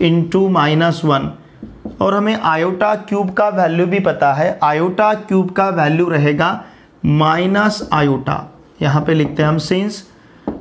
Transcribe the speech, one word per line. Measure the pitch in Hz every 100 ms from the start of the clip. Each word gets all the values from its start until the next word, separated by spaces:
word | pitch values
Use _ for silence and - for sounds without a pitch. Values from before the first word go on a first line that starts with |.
| 165
into | 170 170 190 190 180
minus | 147 156 170 165
one। | 156 139 - - - - - - - -
और | 196
हमें | 202 208 220
iota | 165 160 175 190 214 214 196
cube | 202 190 185
का | 208
वैल्यू | 185 170 165 175
भी | 196
पता | 190 - 143
है, | 139 175 -
iota | 151 151 180 185 214 214 202
cube | 190 185 185
का | 196
वैल्यू | 170 147 160 175
रहेगा | 156 147 147 165 - - - - _
माइनस | - 147 156 160 185 202 214 214 -
iota। | 151 147 131 - 143 - - - -
यहाँ | 151 147 160
पे |
लिखते | 160 143 147
हैं | 151
हम, | 156
since | - 185 208 214 - - - - - -